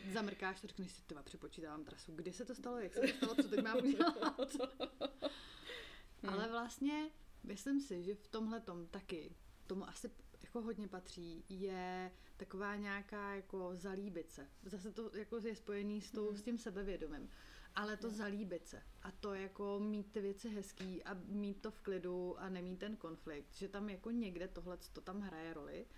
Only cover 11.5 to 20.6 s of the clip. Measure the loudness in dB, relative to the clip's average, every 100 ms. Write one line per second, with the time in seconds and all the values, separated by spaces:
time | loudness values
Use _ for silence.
11.5 | -2 0 0 0 0 -2 -6 -14 -10 -6
12.5 | -2 0 0 0 -2 -2 -4 -2 -2 -2
13.5 | -2 -2 -2 -2 0 0 -2 -4 -8 -12
14.5 | -12 -6 -4 -4 -4 -4 -2 -2 0 0
15.5 | -2 -2 0 2 0 0 0 2 2 2
16.5 | 2 0 0 0 0 -2 -4 -6 -10 -14
17.5 | -14 -4 0 0 0 0 0 2 0 0
18.5 | -2 -4 -12 -12 -10 -10 -4 0 0 -2
19.5 | 0 0 2 4 2 0 0 0 0 -2
20.5 | -2